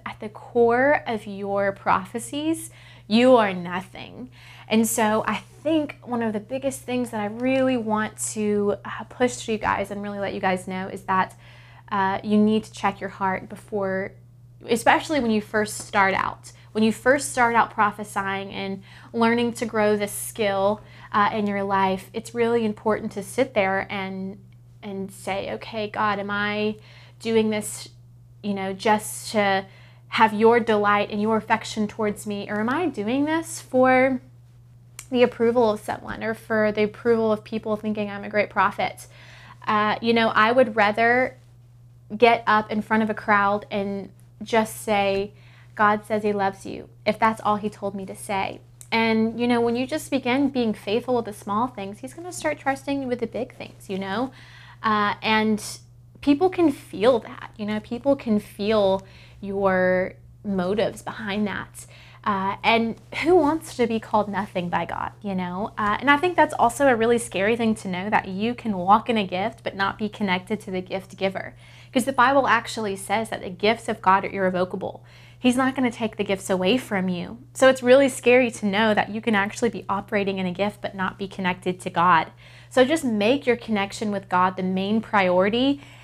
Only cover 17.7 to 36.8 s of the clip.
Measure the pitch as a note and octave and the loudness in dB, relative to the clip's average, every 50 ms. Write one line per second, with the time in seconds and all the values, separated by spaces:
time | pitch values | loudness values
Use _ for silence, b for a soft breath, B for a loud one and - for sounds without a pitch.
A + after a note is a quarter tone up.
17.7 | - - G#3 G#3 G#3 - G#3 - - G#3 G3 G3 G3 G3 G3 G3 - G3 G3 G3 | 2 0 0 0 0 -4 -10 -8 -6 -4 -4 -4 -4 -6 -6 -8 -8 -8 -6 -6
18.7 | G3 F#3+ B B B B B B - A#3 A3+ A3+ A#3 A#3+ A#3+ A#3+ A3+ - B3 A3 | -8 -8 B B B B B B -2 0 2 2 2 2 0 -2 -2 -4 -6 -4
19.7 | A3+ A3 G#3+ G#3 G#3+ G#3 G#3 G3+ - - - - - - A3 G3+ G3 G3 G3 G3+ | 0 2 2 2 2 2 0 -4 -6 -8 -10 -10 -4 -2 -2 0 2 2 2 2
20.7 | G#3 G#3 B B B B B B - G#3+ G3+ - - A3 G#3 G3+ G3+ G3+ G3 G3 | 0 0 B B B B B B 0 2 2 2 2 0 -2 -2 -2 -2 -2 0
21.7 | G3 F#3+ F#3+ F#3+ F#3+ F#3+ - - - A3+ A3 - - A#3+ A#3 A#3 A#3 A#3+ A3+ G#3+ | 2 2 2 2 0 -2 -4 -8 -12 -12 -10 -6 -2 0 0 2 2 2 0 -2
22.7 | G#3 - - A3 G#3+ - - G#3 - G3+ F#3+ - - - C4+ - - A3 F#3+ F#3+ | -4 -2 -2 0 0 0 -2 -6 -8 -10 -10 -6 -2 -2 -2 0 0 0 0 2
23.7 | F#3+ G3 - - G#3 G3 F#3+ F#3+ F#3+ F#3+ F#3+ F#3+ G3+ G3 - - - - - - | 0 -2 -2 -4 -6 -8 -8 -8 -8 -8 -10 -10 -12 -14 -18 -20 -20 -20 -20 -20
24.7 | - - - G#3 G3 G3 G3 G3 - - - - F#3+ G3 G3+ - A3 A3 - - | -20 -18 -14 -12 -10 -8 -10 -10 -12 -12 -8 -6 -6 -6 -6 -6 -8 -10 -10 -10
25.7 | - A3+ G#3 G#3 - G#3 G#3+ G#3+ G3+ G3 G3+ G3+ G3+ G3+ G#3 G#3 G#3 G#3+ G#3+ G#3+ | -8 -6 -6 -6 -4 -2 0 0 0 -2 -4 -4 -4 -2 -2 -2 -2 0 -2 -2
26.7 | G#3+ G#3+ B B B B B B B - - A3+ A3+ A3 G#3+ G#3+ G#3+ G#3+ G#3 - | -2 -4 B B B B B B B -10 -4 0 2 2 2 2 0 -2 -4 -6
27.7 | - - - - - - - - - - - - - - - G#3 G3 G3 F#3+ F#3+ | -10 -12 -14 -18 -20 -20 -20 -20 -20 -20 -20 -20 -20 -10 -6 -6 -4 -4 -4 -6
28.7 | G3 F#3+ - A#3 C4+ - - - - - - - - G#3+ G3+ G3 G3 F#3+ G3 B | -6 -2 2 2 2 2 0 -4 -12 -12 -12 -4 -2 0 2 2 2 0 -2 B
29.7 | B B B B B B B - - - A#3 G#3+ G#3+ G#3 A3 A3+ A#3+ A#3+ A3 A#3 | B B B B B B B -6 2 4 4 4 4 6 6 6 6 6 4 4
30.7 | G#3+ G#3 G3+ G3+ G#3 G#3 G#3 - A3 G#3 G#3 A3 A3+ G#3+ A3 - A3+ A3 - - | 2 2 4 4 2 2 2 0 -2 -2 0 2 0 0 2 0 0 0 -2 -4
31.7 | - A3 G#3+ G#3 - - A3 G#3 G#3 - - G#3 G3+ G3+ G3 - G#3 G#3 G#3+ A#3+ | -4 -4 -4 -4 -2 -2 -2 -2 -2 -4 -6 -8 -6 -6 -6 -6 -4 -4 -2 -2
32.7 | C4 D#4+ F#4 D#4 - - G3+ G#3+ B3+ C#4 C#4+ D4+ D#4+ E4 D#4+ - - - - - | 0 0 -2 -2 -2 -4 -4 -2 0 0 0 0 0 -2 -4 -6 -10 -14 -10 -2
33.7 | - B3+ B3+ C4 B3+ B3+ C4 C4+ C4+ B3+ - - - - - - - - - - | 2 4 4 6 6 6 4 4 2 -2 -6 -12 -20 -20 -20 -20 -20 -20 -20 -20
34.7 | - - - - - - - - B3+ B3 B3 A#3+ B3+ - A#3 A#3 A#3 B3+ A#3+ G#3+ | -20 -20 -20 -20 -20 -20 -10 -4 2 4 4 4 4 2 0 2 4 4 2 2
35.7 | G#3 G#3 - - - - - A3 G#3 G#3 G#3+ A3 A3 A3 - - A3+ A3 G#3+ G#3+ | 2 -2 -4 -8 -8 -8 -8 -10 -10 -8 -6 -6 -6 -8 -6 -2 0 0 2 2
36.7 | G#3 G#3+ | 2 0